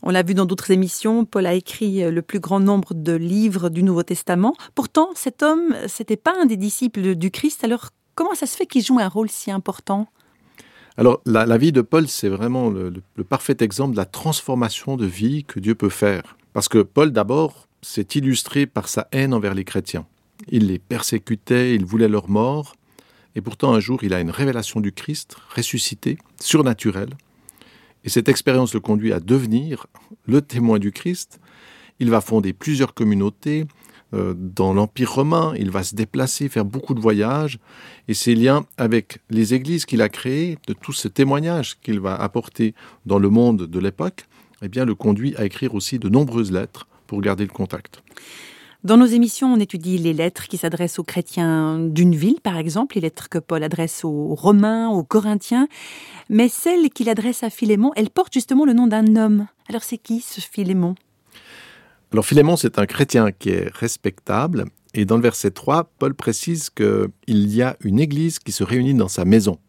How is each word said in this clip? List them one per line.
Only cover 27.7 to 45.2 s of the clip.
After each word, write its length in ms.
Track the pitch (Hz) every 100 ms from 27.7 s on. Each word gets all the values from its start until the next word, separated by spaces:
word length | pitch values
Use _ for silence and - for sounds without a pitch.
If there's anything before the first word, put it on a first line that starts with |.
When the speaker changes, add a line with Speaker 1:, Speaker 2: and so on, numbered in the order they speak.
| _ _ _ -
Speaker 2:
Et 40 |
cette 200 | 120 110
expérience 460 | - - 127 123 110
le 40 |
conduit 320 | 101 107 110
à 80 | 92
devenir 680 | 85 131 120 113 151 131 - - _ - -
le 120 | 131
témoin 380 | 147 123 117 110
du 140 | 101
Christ. 480 | - 175 180 - - _ _ - - - _
Il 120 | 120
va 100 | 113
fonder 320 | - 110 98
plusieurs 400 | 92 - 143 131
communautés, 720 | - 110 101 101 - 151 151 156 _ - - _
euh, 220 | 101 95 90
dans 380 | 92 92 95 95
l'Empire 360 | 107 - 123
romain. 420 | 135 143 165 160 117
Il 140 | 101
va 100 | 95
se 140 | 92 98
déplacer, 520 | 110 135 131 - 143
faire 180 | - 101
beaucoup 280 | 107 -
de 60 | 127
voyages. 580 | 113 104 107 143 151 123 _ - - - -
Et 60 |
ses 220 | 107 123 117
liens 320 | 123 143 147 -
avec 440 | 120 117 - - _
les 240 | 110 107 127
églises 300 | 135 170 -
qu'il 180 | 120
a 60 | 107
créées, 500 | - 127 139 170 160 -
de 60 |
tous 200 | 107 -
ces 160 | 143 -
témoignages 720 | - 135 139 160 170 123 -
qu'il 180 | - 104
va 140 | 95
apporter 640 | 95 104 120 - - 113 - - _ -
dans 100 | 101
le 120 | 98
monde 340 | 110 120 110 85
de 140 | 90
l'époque, 480 | 95 95 175 - - _ _ _
eh 60 | 101
bien, 180 | 110 127
le 80 |
conduit 420 | 101 113 101